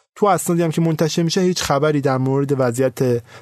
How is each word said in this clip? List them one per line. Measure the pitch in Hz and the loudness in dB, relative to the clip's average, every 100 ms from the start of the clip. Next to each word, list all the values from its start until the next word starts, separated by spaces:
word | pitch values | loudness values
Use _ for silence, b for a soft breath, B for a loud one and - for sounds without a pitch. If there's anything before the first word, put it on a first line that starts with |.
| _ - | _ -2
تو | 202 | 2
اسنادی | 170 - 170 | 2 0 0
هم | 165 | 0
که | 165 | 0
منتشر | 165 156 160 - | 0 0 -2 0
می‌شه | 165 196 | -2 0
هیچ | 180 180 | 0 0
خبری | - 143 151 151 | -2 0 0 0
در | 139 131 | 0 0
مورد | 131 135 143 135 | 0 0 0 0
وضعیت | 127 120 131 - 131 120 - B | 0 0 0 0 0 0 -4 B